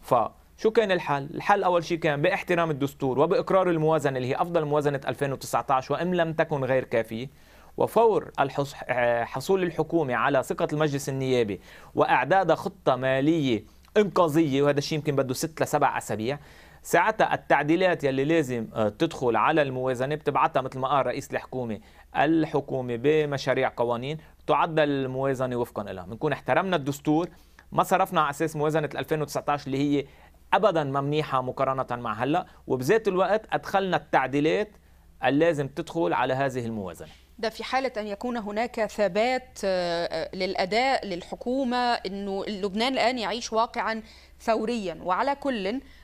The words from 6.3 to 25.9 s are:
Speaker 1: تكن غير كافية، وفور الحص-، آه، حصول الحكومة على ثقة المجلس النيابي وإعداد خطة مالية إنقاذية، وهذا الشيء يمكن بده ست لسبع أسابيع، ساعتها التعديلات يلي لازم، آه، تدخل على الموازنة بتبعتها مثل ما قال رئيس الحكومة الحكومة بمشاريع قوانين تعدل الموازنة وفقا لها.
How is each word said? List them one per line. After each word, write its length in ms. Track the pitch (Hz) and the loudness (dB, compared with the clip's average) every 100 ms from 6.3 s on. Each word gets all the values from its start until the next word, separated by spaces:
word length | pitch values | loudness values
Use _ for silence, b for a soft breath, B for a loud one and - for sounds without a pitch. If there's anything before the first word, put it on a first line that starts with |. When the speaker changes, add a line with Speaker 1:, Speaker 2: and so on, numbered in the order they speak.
Speaker 1:
تكن 320 | 160 160 151 | 0 0 0
غير 200 | 131 131 | 2 0
كافية، 460 | 123 117 113 113 135 b b b b - | 2 -2 -2 -6 -10 b b b b -2
وفور 540 | 123 - 226 185 - - | 2 4 4 4 -2 -2
الحص-، 360 | 139 - 143 - | -2 0 -4 -6
آه، 400 | - 123 120 117 | -6 0 2 2
حصول 380 | 117 - 135 190 | -2 -6 0 0
الحكومة 520 | 180 - 156 165 143 | 2 -2 0 0 0
على 280 | 120 123 139 | 0 2 2
ثقة 260 | 123 - 165 | 0 -2 -2
المجلس 360 | 151 156 139 139 | 0 0 0 -4
النيابي 520 | 135 131 127 113 95 B B B | -4 2 2 2 -2 B B B
وإعداد 580 | - 147 151 131 190 185 | 0 2 2 4 2 4
خطة 440 | 156 - - - 127 | 0 0 -4 0 0
مالية 680 | 131 131 139 165 135 107 - b b - | 2 2 2 2 2 0 -4 b b 0
إنقاذية، 680 | 208 160 170 143 160 135 | 2 4 2 4 2 4
وهذا 160 | 143 139 | 2 2
الشيء 200 | 139 156 | 0 -4
يمكن 180 | 143 135 | -2 0
بده 180 | 127 | 0
ست 280 | 127 160 - | -2 -4 -4
لسبع 360 | 131 151 139 113 | 0 2 2 0
أسابيع، 400 | - 107 110 143 B B B B | -4 -4 -4 -6 B B B B
ساعتها 520 | - 175 190 220 170 | 0 2 2 2 2
التعديلات 680 | 143 - 151 147 165 185 170 | 2 2 2 4 2 4 2
يلي 200 | 139 135 | 0 0
لازم، 420 | 139 165 135 123 110 | 2 2 2 -2 -4
آه، 140 | - 107 | 0 0
تدخل 480 | 104 165 - 127 110 | 2 -2 0 0 4
على 260 | 120 160 | 4 4
الموازنة 520 | 139 127 127 123 131 | 2 0 -2 -2 -2
بتبعتها 480 | 151 - 135 131 139 | -2 -2 2 2 2
مثل 160 | 127 131 | -2 -4
ما 100 | 131 | 0
قال 180 | 139 127 | 0 0
رئيس 240 | 131 - | -4 -6
الحكومة 500 | 123 - 127 120 101 B B B - | -8 -6 -8 -6 -8 B B B 0
الحكومة 800 | 143 165 151 147 139 135 123 120 | 2 2 2 -2 -2 -6 -4 -2
بمشاريع 760 | 127 156 151 139 139 127 127 - | 2 2 2 -2 0 0 0 0
قوانين 420 | 120 117 131 156 B B - | -2 -2 -4 -10 B B 0
تعدل 360 | 147 170 160 | 0 2 2
الموازنة 720 | 147 139 131 131 135 131 131 123 | 2 2 -2 -2 -2 0 -2 -2
وفقا 260 | 120 - | -4 -4
لها. 220 | 104 | -8